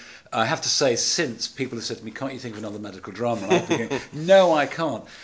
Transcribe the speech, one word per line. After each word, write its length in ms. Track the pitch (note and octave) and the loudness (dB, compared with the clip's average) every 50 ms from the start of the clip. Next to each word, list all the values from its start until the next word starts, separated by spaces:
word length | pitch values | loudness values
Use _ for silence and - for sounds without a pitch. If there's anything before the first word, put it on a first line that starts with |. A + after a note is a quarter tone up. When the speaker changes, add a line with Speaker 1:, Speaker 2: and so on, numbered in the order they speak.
| - - - - - - | -20 -20 -20 -20 -14 -6
Speaker 1:
I 140 | - A#2+ A2+ | -2 0 0
have 160 | B2 D#3+ D#3+ | 0 0 -2
to 80 | - - | -2 -2
say, 260 | - - D3 C3 A#2+ | 0 2 2 2 2
since, 520 | - - - - - E3 C3 A2+ - - - | 2 0 0 0 0 -2 -2 -4 -6 -8 -10
people 300 | - - C3+ - A#2+ A#2 | -6 -6 -6 -6 -6 -8
have 60 | G#2+ | -8
said 100 | - A#2 | -8 -8
to 80 | - G#2+ | -8 -10
me, 60 | A2 | -12
"Can't 240 | G#2+ - C3+ C3+ C3+ | -10 -8 -8 -8 -8
you 40 | A#2+ | -10
think 160 | B2 A#2+ G#2+ | -10 -12 -10
of 40 | G#2 | -10
another 200 | A2 G#2 G#2 G#2 | -10 -10 -10 -10
medical 360 | G#2 G2+ F#2+ F#2 - G#2+ F#2+ | -12 -12 -12 -12 -14 -12 -6
drama?" 300 | G2+ A#2+ A#2+ A#2 G#2+ G2 | -2 -2 0 0 -2 2
And 80 | F#2+ | 2
I've 160 | - - - - | 2 2 2 2
been 200 | - - A2+ A2+ | 0 -2 0 -2
going, 140 | C#3+ B2 - | -4 -6 -6
Speaker 2:
<laughs> 60 | - | -8
Speaker 1:
"No, 400 | - D3 D#3+ F3 F#3+ G3 F#3 F3 | -10 -6 4 8 8 8 8 8
I 140 | D#3+ D3+ C#3+ | 6 4 2
can't." 360 | C3 - E3 E3 D3+ B2 G#2 - - - - | 0 -2 -2 -2 -2 -2 -4 -8 -14 -18 -20